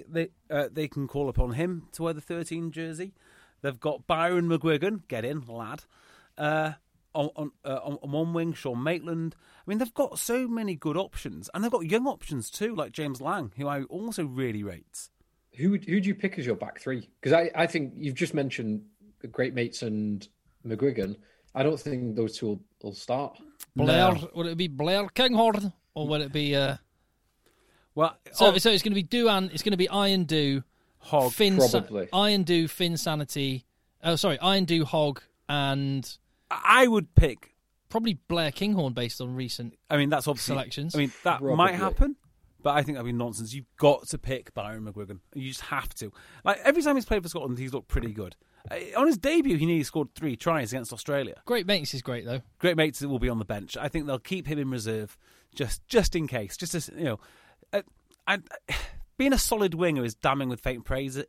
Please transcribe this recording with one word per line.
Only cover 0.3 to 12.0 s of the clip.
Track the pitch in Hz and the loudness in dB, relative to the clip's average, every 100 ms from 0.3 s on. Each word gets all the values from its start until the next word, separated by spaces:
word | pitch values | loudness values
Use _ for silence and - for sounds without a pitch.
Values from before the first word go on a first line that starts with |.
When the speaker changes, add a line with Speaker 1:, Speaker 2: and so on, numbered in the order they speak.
| _ - | _ -6
Speaker 1:
uh, | 147 135 | -2 -2
they | 131 151 | -2 -6
can | 147 135 | -4 -4
call | 139 139 | -2 -2
upon | 117 127 | 2 2
him | 120 175 175 - | 2 -2 -4 -10
to | - | -6
wear | 165 | -6
the | 151 | -6
thirteen | - 170 165 165 165 | -8 -8 -6 -6 -8
jersey. | 160 165 156 190 - _ _ _ _ | -8 -10 -10 -12 -14 _ _ _ _
They've | 139 123 | -6 -4
got | 151 143 - | -4 -4 0
Byron | 160 170 180 170 | 2 2 2 2
McGuigan, | 160 165 147 185 214 - | 2 2 2 0 -2 -6
get | 120 | -4
in, | 117 151 117 | -4 -4 -8
lad. | 117 110 151 - _ _ - _ - | -10 -10 -10 -16 _ _ -20 _ -6
Uh, | 151 156 156 151 _ _ _ | -2 0 -2 -4 _ _ _
on, | 160 147 - | -4 -2 -4
on, | 147 - | -10 -8
uh, | 139 135 | -8 -6
on, | 143 143 | -6 -10
on | 147 | -4
one | 143 165 | -2 -2
wing, | 165 165 | 0 -2
Sean | 151 139 120 | -4 -6 -4
Maitland. | 139 175 170 165 165 - _ - | -2 -2 -4 -6 -6 -8 _ -18
I | - | -6
mean, | 214 | -4
they've | 247 | -2
got | - 277 - | -2 -2 -2
so | - 240 254 | -2 -2 -2
many | 233 208 | -2 -4
good | 160 160 160 | -4 -2 -2
options, | 196 - 143 82 95 | -4 -6 -10 -12 -10
and | 175 | -4
they've | 226 | -2
got | 226 165 | 0 0
young | 214 | 0